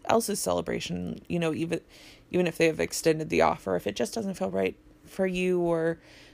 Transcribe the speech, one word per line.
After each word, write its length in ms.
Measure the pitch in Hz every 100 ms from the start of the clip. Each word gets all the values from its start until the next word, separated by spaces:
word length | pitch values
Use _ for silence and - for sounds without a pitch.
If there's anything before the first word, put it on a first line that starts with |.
| -
else's 340 | 226 226 208
celebration, 800 | - - - - - 170 - - -
you 100 | 175
know, 140 | 165
even, 280 | 156 165 165 - - - - -
even 160 | 180 180
if 100 | -
they 100 | 165
have 140 | 160
extended 480 | 170 - 165 156 156
the 140 | 165
offer, 340 | 156 165 - 180
if 100 | 202
it 80 |
just 200 | 202 226
doesn't 200 | - 202
feel 160 | 180 190
right 260 | 190 190 - - -
for 220 | - - 190
you 340 | 180 185 180
or 380 | 170 165 165 165 - - -